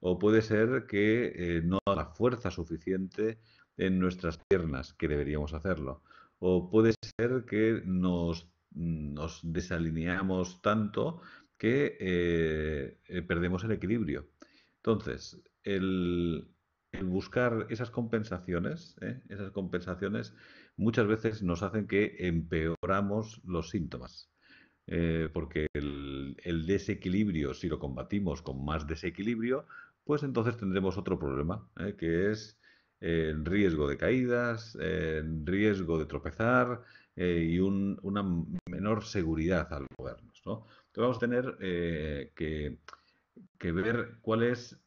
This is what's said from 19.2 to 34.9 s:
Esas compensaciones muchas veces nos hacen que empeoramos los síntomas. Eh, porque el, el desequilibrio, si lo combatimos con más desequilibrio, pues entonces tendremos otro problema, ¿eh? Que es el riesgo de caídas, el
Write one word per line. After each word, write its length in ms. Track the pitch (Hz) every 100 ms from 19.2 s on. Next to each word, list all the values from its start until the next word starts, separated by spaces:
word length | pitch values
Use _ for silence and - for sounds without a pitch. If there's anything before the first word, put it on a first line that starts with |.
| -
Esas 220 | 98 98
compensaciones 840 | 98 92 90 92 90 98 110 113 - - - - -
muchas 300 | 101 113 104
veces 360 | 110 113 107
nos 200 | 95 87
hacen 240 | 98 107 95
que 300 | 98 104 -
empeoramos 1200 | 90 85 82 85 80 82 90 95 101 104 110 -
los 260 | 87 87 82
síntomas. 600 | 104 76 64 62 - - _ _ - - _ -
Eh, 440 | 85 85 82 80
porque 360 | 80 78 78 76
el, 640 | 73 71 71 71 67 69 69
el 220 | 90 85 80
desequilibrio, 880 | 98 - 101 95 92 107 82 71
si 140 | 64 87
lo 100 | 73
combatimos 640 | 71 65 69 101 95 71
con 220 | - 67
más 220 | 69 78 76
desequilibrio, 800 | 82 92 85 104 117 113 135 - - - _
pues 180 | - 147
entonces 340 | 143 120 113 113
tendremos 420 | 98 92 95 90
otro 200 | 92 87
problema, 480 | 76 67 76 104 - -
¿eh? 160 | 95 98
Que 320 | 82 82 98
es 300 | 107 - - - - _ _
el 440 | - 82 80 78
riesgo 440 | 78 98 98 80 73
de 100 | 71
caídas, 760 | 82 127 123 120 120 113 113 -
el 680 | 85